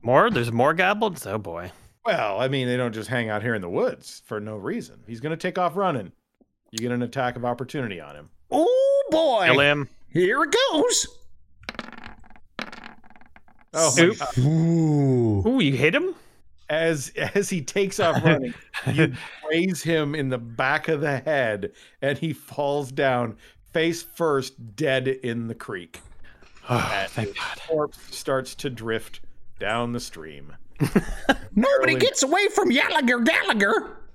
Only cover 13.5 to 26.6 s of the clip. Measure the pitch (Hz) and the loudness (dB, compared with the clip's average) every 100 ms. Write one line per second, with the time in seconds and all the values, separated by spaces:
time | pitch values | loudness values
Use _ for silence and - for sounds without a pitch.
13.5 | - _ 156 160 127 170 220 135 127 131 | -20 _ 2 2 8 6 6 -2 2 2
14.5 | 160 165 165 160 147 139 127 117 101 95 | 4 4 4 4 4 4 4 4 4 2
15.5 | 262 151 131 151 233 370 349 - _ - | 4 4 4 2 2 -2 -6 -16 _ -20
16.5 | - - 151 165 156 131 - - 202 202 | -20 -4 0 0 0 -4 -6 -2 -2 -2
17.5 | 185 139 - 196 196 180 143 165 151 127 | -4 -2 -2 -2 2 2 4 4 4 0
18.5 | - - - - 135 160 123 - - 151 | -10 -12 -8 -2 2 2 0 -12 -14 -2
19.5 | 160 185 170 160 165 147 156 135 127 117 | 0 2 0 0 0 0 -2 -2 -4 -6
20.5 | 113 131 151 - 156 151 135 139 147 120 | -2 0 0 0 -2 0 -2 0 0 0
21.5 | 104 95 - - _ 135 - 165 139 - | -2 -6 -10 -20 _ -4 -2 -4 -6 -10
22.5 | - 143 143 135 135 139 123 117 107 - | -4 -2 -2 -4 0 2 2 -2 -6 -20
23.5 | - - 170 165 165 - - 165 139 131 | -20 -6 0 0 -2 -8 -2 0 0 -2
24.5 | - 117 101 147 131 131 131 123 117 113 | -10 -18 -4 0 0 0 -4 -4 -4 -6
25.5 | 113 - 98 85 - - - - - - | -10 -10 -10 -12 -20 -20 -18 -18 -20 -20
26.5 | - | -20